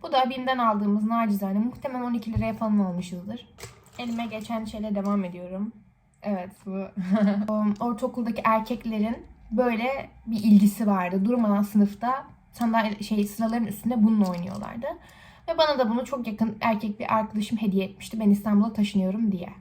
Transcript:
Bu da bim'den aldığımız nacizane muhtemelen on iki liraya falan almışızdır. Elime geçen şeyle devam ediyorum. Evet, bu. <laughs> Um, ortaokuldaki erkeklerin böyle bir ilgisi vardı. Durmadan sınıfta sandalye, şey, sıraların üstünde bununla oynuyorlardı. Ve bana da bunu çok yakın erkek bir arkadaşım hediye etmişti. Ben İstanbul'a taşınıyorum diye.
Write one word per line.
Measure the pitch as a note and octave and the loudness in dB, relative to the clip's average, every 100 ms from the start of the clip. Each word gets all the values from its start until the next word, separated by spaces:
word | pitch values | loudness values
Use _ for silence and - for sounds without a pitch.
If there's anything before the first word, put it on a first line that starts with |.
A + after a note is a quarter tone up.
Bu | E4 | 2
da | C4+ B3+ | 2 2
bim'den | C4 B3+ B3+ | 0 -2 2
aldığımız | A#3 G#3 G3+ G#3 | 2 2 2 2
nacizane | G#3+ A#3 A3+ G3+ G3 G3 | 2 2 2 0 0 0
muhtemelen | A#3+ - C#4 B3+ | -2 -4 -8 -4
on | B3 | -4
iki | A#3 G#3+ | -4 -4
liraya | G#3 A3 | -4 -4
falan | A3 A3+ G#3 | -2 0 2
almışızdır. | F#3+ F3 F3+ F3+ F#3+ A#3+ - - - - _ - | 2 -2 -8 -10 -10 -12 -16 -20 -20 -20 _ -10
Elime | A#3+ A#3 A#3 | -6 -6 -6
geçen | G#3+ G#3+ A3+ | -8 -6 -6
şeyle | A3 G#3+ G#3+ | -6 -8 -4
devam | G3+ G3 G3+ | -2 0 0
ediyorum. | F#3 F3 F3+ F#3+ A3 - - _ _ _ | -2 -8 -10 -6 -8 -10 -20 _ _ _
Evet, | G#3 F#3+ F3+ - G3 | -6 -4 -6 -12 -8
bu. | F#3+ F#3+ - F#3 G#3 G3+ G3+ G#3 | -8 -6 -6 0 2 4 2 0
<laughs> | |
Um, | G#3+ G#3+ G3+ | 0 0 0
ortaokuldaki | A#3+ A#3 B3+ B3+ A#3 A3 | -2 -2 -4 -4 -4 -2
erkeklerin | A3+ A3 A3 A#3+ A3+ A3 G#3+ A#3+ - - - | 2 2 0 -6 -4 -2 -2 -4 -12 -20 -4
böyle | A3+ B3 A3 B3 C5+ - - - | 0 2 2 -2 -4 -8 -14 -6
bir | A3 | 0
ilgisi | G#3+ G3+ G3+ - G#3+ | 8 8 8 4 2
vardı. | G3 F3+ F#3+ | 2 0 0
Durmadan | G3 A#3+ G#3+ G3+ | 2 2 2 2
sınıfta | G#3 G#3+ G3+ - A#3 C4+ - - _ | 2 4 2 2 -4 -4 -6 -20 _
sandalye, | - A#3 A3+ G#3+ G#3 | -4 0 2 0 -4
şey, | G#3 G#3+ G3+ | -2 0 -2
sıraların | - A3+ A#3 A3 | -2 -2 -2 -4
üstünde | - A3+ B3 | -4 -2 4
bununla | G#3+ A3 F#3 | 4 6 2
oynuyorlardı. | F3 F3 G3+ - A#3 C4+ F4 - - - - - | 0 -8 -10 -10 -8 -8 -10 -16 -20 -20 -14 -6
Ve | E4 | 2
bana | D#4 C4+ | 4 4
da | A#3 | 2
bunu | A#3 | 0
çok | C4 C4+ A3+ | -2 -6 -6
yakın | G#3 A3+ - | -2 -2 0
erkek | A#3 G#3+ G#3+ G#3 | 0 0 -2 -6
bir | - | 0
arkadaşım | A3 G#3+ G#3+ G#3 A3+ | 0 0 -4 -4 -2
hediye | A3 F#3+ | 0 0
etmişti. | F#3+ - - A3+ | -2 -8 -10 0
Ben | G#3 | 4
İstanbul'a | G3+ A3 G3+ A3+ | 4 4 4 4
taşınıyorum | A3 G3+ G3 F#3 G#3 A3+ | 2 0 2 0 0 0
diye. | F#3 - - | 0 -6 -14